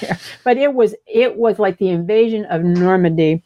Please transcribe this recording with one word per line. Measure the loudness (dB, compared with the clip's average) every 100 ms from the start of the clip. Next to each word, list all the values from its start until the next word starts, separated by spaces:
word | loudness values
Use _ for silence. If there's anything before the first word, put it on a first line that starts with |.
there, | -8 -10 -10 -6
but | -2 0
it | 0
was, | 2 0 -2 -4
it | 0 0 0
was | -2 0
like | -2 0
the | -2
invasion | -2 0 0 2 -2 -4
of | -2
Normandy. | 0 2 2 2 2 2 0 0